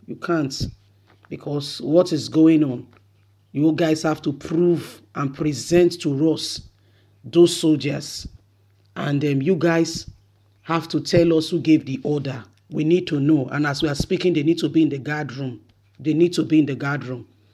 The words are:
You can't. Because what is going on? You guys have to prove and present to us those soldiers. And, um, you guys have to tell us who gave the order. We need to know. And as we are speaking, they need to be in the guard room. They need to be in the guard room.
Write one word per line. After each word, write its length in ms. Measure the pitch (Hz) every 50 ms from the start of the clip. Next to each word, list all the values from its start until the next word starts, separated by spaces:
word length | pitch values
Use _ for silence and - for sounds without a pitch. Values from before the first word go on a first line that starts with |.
| _ -
You 80 | 117
can't. 520 | - - - 170 160 143 131 - - - - - _ _ _ _ _ _ _ _ _ _ -
Because 500 | 147 143 - 147 147 147 143 - - -
what 320 | - 139 156 175 180 180 170
is 160 | 139 113 113
going 340 | 113 160 160 160 165 151 151
on? 240 | 135 123 123 123 - _ _ _ _ _ _ _ _ _ _ _ _
You 220 | - 135 151 160 156
guys 280 | 139 170 156 156 156 -
have 180 | 160 151 - -
to 100 | 160 143
prove 680 | - - - 165 165 175 175 170 139 - - - - _ _ -
and 220 | - 143 139 139
present 680 | - 160 151 139 113 - - 165 175 175 170 175 -
to 300 | - 156 139 135 156 160
us 300 | 151 143 - - - - - - _ _ _ _ _ _ _ _ _ _ -
those 320 | 120 - 170 175 170 170
soldiers. 720 | - - 160 156 135 143 147 143 139 - - - - - - - - _ _ _ _ _ _ _ _ _ _ -
And, 280 | - 139 143 143 139 151
um, 180 | 147 139 135
you 160 | 135 170 190 147
guys 520 | 170 170 165 165 165 160 - - - - - _ _ _ _ _ _ _ _ _
have 260 | _ - 165 165 160 -
to 140 | - 147
tell 360 | - - - 170 170 170 160 160
us 120 | 156 -
who 100 | 180 160
gave 260 | - 160 156 151 -
the 140 | 135 135 131 -
order. 400 | 147 147 143 139 139 127 113 104 - _ _ _ -
We 120 | 151 156 151
need 220 | 156 175 180 180 -
to 120 | 156 139
know. 280 | 139 147 156 143 127 -
And 180 | 135 143 151 147
as 160 | 139 - 165
we 60 | 147
are 60 | 143
speaking, 380 | - - - 190 165 175 180 160
they 100 | 151 143
need 140 | 160 170 165
to 100 | 165 147
be 120 | - 160
in 80 | 160 139
the 80 | 139 135
guard 360 | 120 147 151 151 147 139 120
room. 280 | 135 139 127 120 - _ _ _ _ _ _ _ -
They 140 | 131 156 151
need 200 | 156 175 175 175
to 100 | 165 -
be 160 | 127 156 156
in 60 | 147
the 100 | 139 135
guard 280 | 113 139 139 147 139 -
room. 240 | 123 127 120 - _ _ _ _ _